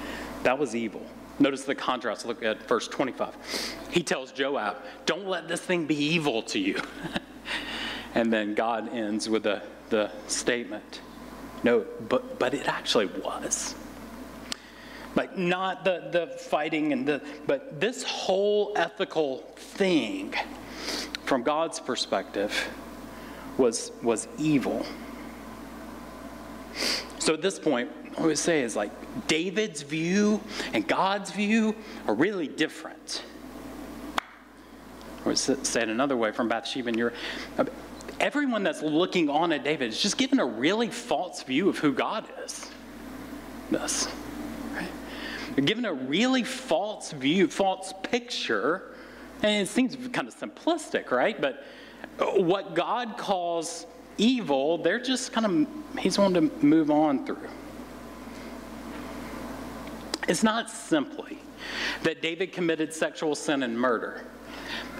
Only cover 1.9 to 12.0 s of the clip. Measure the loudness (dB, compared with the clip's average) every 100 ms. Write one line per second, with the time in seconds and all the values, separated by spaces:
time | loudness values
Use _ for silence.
1.9 | 0 0 -2 -4 -2 0 -2 2 2 2
2.9 | -2 -2 0 -4 -6 -8 -6 -6 -8 -2
3.9 | 0 2 -2 -2 -2 0 2 0 -2 -10
4.9 | -4 -2 -2 -2 -4 -2 -4 0 0 2
5.9 | 2 4 4 2 2 0 0 2 0 -4
6.9 | -8 -8 -8 -10 -12 -8 -6 -6 -6 -6
7.9 | -8 -2 2 4 4 2 2 2 0 -2
8.9 | -2 -2 0 2 2 2 0 -4 -14 0
9.9 | 2 2 -4 -6 -2 0 0 -2 -8 -10
10.9 | -14 -14 -16 -16 -14 -14 0 4 6 4
11.9 | -6